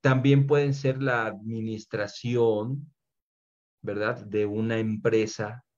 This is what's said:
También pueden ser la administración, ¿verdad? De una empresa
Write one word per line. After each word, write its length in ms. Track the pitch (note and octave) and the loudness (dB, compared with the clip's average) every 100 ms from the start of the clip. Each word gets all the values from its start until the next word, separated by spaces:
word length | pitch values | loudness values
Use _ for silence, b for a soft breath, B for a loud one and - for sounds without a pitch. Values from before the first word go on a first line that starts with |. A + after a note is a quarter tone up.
También 440 | C3 C3 C3 C#3 C#3 | 4 4 6 6 6
pueden 280 | D3 C#3+ | 2 2
ser 280 | C#3 C3+ C3 | 0 -2 -2
la 240 | C3+ A#2+ A2 | -2 0 -2
administración, 1700 | G2+ G#2+ A2+ A2 A2 - G#2+ G2+ - A#2+ A#2+ A#2 G#2+ A2+ C#3+ - _ _ _ _ _ _ _ _ _ | -6 -8 -6 -6 -8 -8 -6 -6 -6 -2 2 2 2 -2 -6 -10 _ _ _ _ _ _ _ _ _
¿verdad? 420 | - G2+ G#2+ B2 G#2+ | -8 -2 -2 -4 -4
De 180 | G#2+ | 0
una 340 | G#2 G#2 A2 A2+ | 0 0 0 0
empresa 880 | A2+ G#2+ A2+ A2 G#2+ - G#2+ A#2 _ | 0 0 2 2 2 -4 -8 -8 _